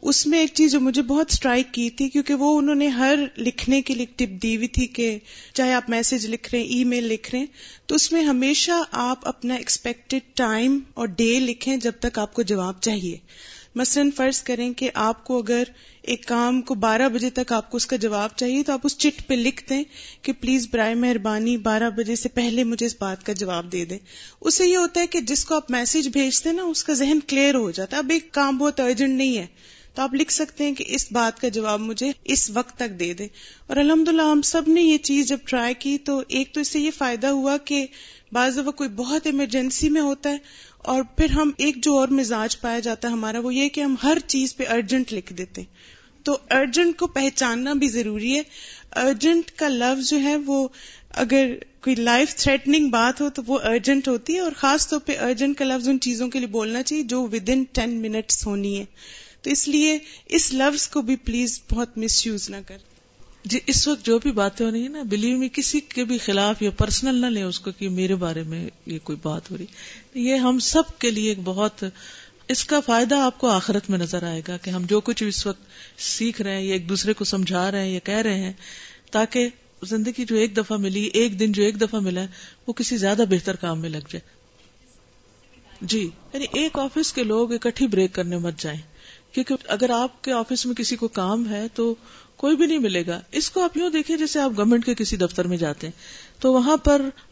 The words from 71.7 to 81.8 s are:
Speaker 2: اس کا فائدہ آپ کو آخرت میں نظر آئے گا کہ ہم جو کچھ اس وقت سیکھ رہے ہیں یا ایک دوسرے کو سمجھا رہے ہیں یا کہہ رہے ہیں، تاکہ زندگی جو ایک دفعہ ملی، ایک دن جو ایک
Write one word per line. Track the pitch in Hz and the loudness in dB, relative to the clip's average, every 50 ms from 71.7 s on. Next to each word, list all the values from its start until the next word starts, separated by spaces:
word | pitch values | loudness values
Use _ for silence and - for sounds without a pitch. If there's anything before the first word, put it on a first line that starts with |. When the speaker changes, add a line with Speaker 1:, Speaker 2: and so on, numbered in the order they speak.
| 208 - - 190 185 - - - - - - - - _ - - | -2 -4 -8 -10 -10 -12 -18 -20 -20 -20 -20 -20 -20 _ -6 -4
Speaker 2:
اس | 254 - - | -2 -2 0
کا | - 302 294 | 2 2 2
فائدہ | 285 - 233 233 240 220 285 | 2 4 4 4 4 4 4
آپ | 285 269 254 247 - | 4 4 2 2 0
کو | - 247 | 2 2
آخرت | 208 185 - - 202 202 - - | 2 2 2 0 0 -2 0 0
میں | 196 180 | 0 0
نظر | 175 165 180 180 175 | 0 -2 -4 -4 -4
آئے | 170 165 160 156 175 | -4 -6 -6 -8 -8
گا | 180 | -10
کہ | 175 - 190 | -8 -8 -6
ہم | 180 185 180 175 | -4 -4 0 2
جو | 202 214 | 2 2
کچھ | 208 - 233 - 220 | 2 0 -2 -2 -2
اس | 208 190 - - | -4 -4 -2 -4
وقت | 202 196 - - - - - - - - - | -4 -6 -6 -10 -18 -20 -20 -20 -20 -16 -10
سیکھ | - - - - 220 233 220 - 208 | -8 -6 -4 -2 -2 -2 -2 -2 -4
رہے | 196 196 | -4 -4
ہیں | 190 190 | -4 -2
یا | 196 190 | -2 -2
ایک | 190 170 170 | -2 -2 -2
دوسرے | 196 185 190 208 214 | -4 -2 0 0 -2
کو | - 208 | -2 -2
سمجھا | - - 196 185 185 185 180 180 196 | -2 -2 0 0 0 0 0 0 0
رہے | 196 202 190 | 0 -2 -2
ہیں | 190 | -2
یا | 185 180 | -4 -4
کہہ | - - 202 220 | -4 -4 -2 0
رہے | 220 220 202 190 | 0 0 0 -2
ہیں، | 190 185 190 - - - - - - - - - _ _ | -2 -4 -8 -10 -14 -20 -20 -20 -20 -20 -20 -20 _ _
تاکہ | - 214 220 - - 247 240 240 240 _ _ _ _ - - | 0 0 0 2 2 0 0 0 -2 _ _ _ _ -18 -8
زندگی | 185 220 220 214 240 233 - 247 | -6 -4 -2 -2 -2 -4 -4 -4
جو | 220 226 | 0 2
ایک | 220 220 233 202 | 2 2 2 2
دفعہ | 226 214 - 214 | -2 -2 -2 -2
ملی، | 214 202 196 190 202 208 214 - | -2 -2 -2 -2 -2 -2 0 2
ایک | 214 233 240 202 185 | 2 2 2 2 2
دن | 220 220 202 | 2 2 4
جو | 202 208 | 4 2
ایک | 208 214 202 | 2 2 2